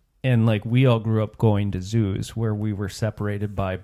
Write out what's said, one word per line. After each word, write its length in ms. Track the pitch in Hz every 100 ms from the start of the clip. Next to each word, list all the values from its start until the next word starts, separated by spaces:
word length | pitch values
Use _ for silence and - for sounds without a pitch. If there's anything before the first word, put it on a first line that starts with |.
| _ _
and, 220 | 131 117 113
like, 200 | 104 110
we 200 | 123 131
all 140 | 113
grew 240 | 113 110
up 140 | 104 -
going 340 | 113 101 101
to 100 | 92
zoos 540 | 92 113 101 95 - 113
where 180 | 113
we 200 | 104 107
were 160 | 98 98
separated 680 | - 107 - 104 101 104 101
by 240 | 95 92